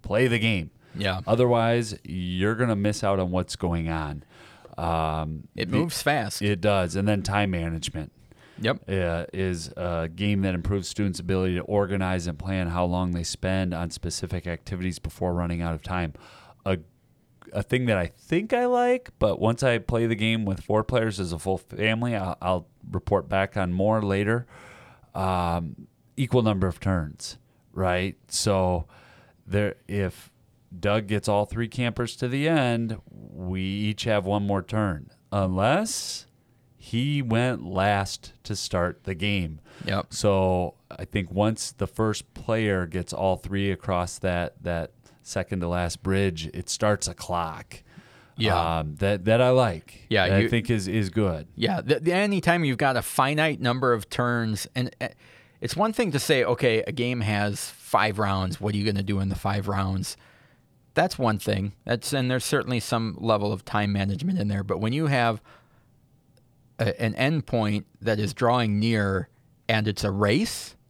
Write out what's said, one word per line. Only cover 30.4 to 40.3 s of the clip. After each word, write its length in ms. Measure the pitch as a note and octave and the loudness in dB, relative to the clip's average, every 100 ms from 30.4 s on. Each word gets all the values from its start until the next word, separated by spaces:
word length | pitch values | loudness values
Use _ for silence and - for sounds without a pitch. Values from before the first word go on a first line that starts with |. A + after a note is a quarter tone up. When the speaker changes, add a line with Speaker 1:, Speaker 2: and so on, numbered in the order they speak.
| _ _ _ F2+ | _ _ _ -4
Speaker 1:
Doug 280 | G2+ G#2+ G2+ | 0 0 0
gets 220 | G#2 - | -2 2
all 160 | G#2 | 2
three 240 | G#2 A2+ A#2 | 0 -2 -4
campers 480 | - A#2+ G#2+ A#2 - | -2 -2 -2 -6 -4
to 120 | B2+ | -4
the 200 | C3+ D#3 | 0 2
end, 500 | D#3+ B2 A#2 A2+ A2 - | 2 2 0 -2 -6 -12
we 500 | - A1 D#2 F2+ F#2+ | -20 -16 -10 -4 -2
each 420 | F#2+ G2+ G#2+ G#2+ | -2 0 -2 -2
have 200 | A#2 G#2 | 0 0
one 220 | F#2+ G#2 G2+ | 2 0 2
more 160 | G2 | -2
turn, 480 | - G#2+ G#2 D#2 - _ _ | -2 -2 0 -2 -8 _ _
unless 960 | G2+ F#2+ F#2 G#2+ E3 A3 - - - - _ _ _ _ _ | 0 2 2 2 2 0 -6 -8 -10 -14 _ _ _ _ _
he 440 | - A2+ C#3 D3 | -4 -2 0 0
went 420 | B2 A2+ B2+ G2+ | 2 2 2 -2
last 680 | D2+ F#2+ G2+ G2+ G2 - - - | -4 2 2 2 0 -8 -14 -18
to 120 | - G#2 | -8 -8
start 480 | - F2+ F2 F2 | -2 0 0 -2
the 100 | - | -8
game. 460 | F2 G#2 G2+ E2 D#2 - - - | -2 0 0 -2 -8 -18 -12 -4
Speaker 2:
Yep. 200 | G2 - | -4 -4
Speaker 1:
So 600 | - G#2+ | 0 2